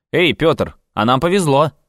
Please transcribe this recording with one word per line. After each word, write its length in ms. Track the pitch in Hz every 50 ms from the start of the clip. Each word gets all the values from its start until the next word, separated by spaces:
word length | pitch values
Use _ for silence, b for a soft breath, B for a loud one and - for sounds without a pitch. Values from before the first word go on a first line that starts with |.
| _ _
«Эй, 220 | - 151 180 156 107
Петр, 440 | - 147 165 143 - 196 - - _ _ _ _
а 120 | - 107
нам 160 | 117 127 131
повезло!» 500 | 160 175 185 202 180 147 135 139 156 151 - _ _